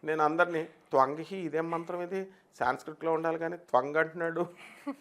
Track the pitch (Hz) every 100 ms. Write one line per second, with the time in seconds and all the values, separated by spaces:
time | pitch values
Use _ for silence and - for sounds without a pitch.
0 | 151 156 151 165 175 165 165 - _ 135
1 | 131 151 156 190 165 151 165 165 170 175
2 | 175 190 190 - _ - 123 135 - 156
3 | 165 160 165 165 165 170 - 127 139 151
4 | 160 170 170 165 170 - - - - 269